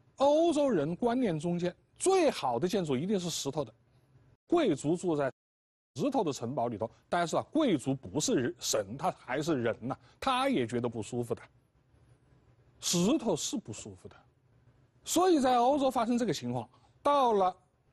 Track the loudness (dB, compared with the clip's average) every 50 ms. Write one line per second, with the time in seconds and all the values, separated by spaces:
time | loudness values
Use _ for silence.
0 | _ _ _ 2 4 4 6 6 4 4 4 2 2 2 2 2 0 0 -2 -2
1 | 0 0 2 2 0 0 0 -2 -2 -2 -2 0 -2 -4 -4 -6 _ _ _ -2
2 | 0 2 4 4 4 4 2 0 -2 -2 0 0 0 0 0 -2 0 0 -2 -2
3 | 0 -2 -2 -2 -2 -4 -6 -4 -6 -4 -4 -4 -6 -6 -10 _ _ _ _ _
4 | _ _ _ _ _ _ _ _ _ _ 2 2 4 2 0 0 0 -2 -2 0
5 | 0 -2 0 0 -2 -2 -4 _ _ _ _ _ _ _ _ _ _ _ _ -4
6 | -4 -2 0 0 -2 -2 -4 -4 -6 -6 -4 -4 -4 -4 -2 -4 -6 -8 -8 _
7 | _ _ -2 -2 -2 0 -2 -4 -4 -2 -2 0 2 2 0 0 0 -4 -4 -4
8 | -6 -6 -6 -4 -2 0 0 0 0 -2 -4 -6 -4 -2 -2 -2 -2 -4 -8 -4
9 | -4 -4 -6 -6 -8 -6 -6 -4 -2 -2 -2 0 0 -2 -2 -4 -6 -8 -8 -8
10 | _ -20 _ _ -4 -2 0 0 0 0 0 0 0 -2 -2 -4 -4 -4 -4 -6
11 | -8 -6 -6 -6 -4 -6 -8 -8 -10 -18 _ _ _ _ _ _ _ _ _ _
12 | _ _ _ _ _ _ _ _ _ _ _ _ _ _ _ _ -6 -2 0 2
13 | 2 2 2 0 0 -2 -2 -2 -2 -6 -6 -8 -8 -10 -14 -14 -14 -16 -18 -18
14 | -20 -20 -20 -20 _ _ _ _ _ _ _ _ _ _ _ _ _ _ _ _
15 | _ -2 2 2 4 4 4 4 4 4 4 4 4 4 2 2 0 0 0 0
16 | 0 0 0 0 0 -2 -2 -4 -4 -6 -6 -6 -6 -10 _ _ _ _ _ _
17 | _ 2 4 4 4 4 4 4 2 2 0 -4 _ _ _ _ _ _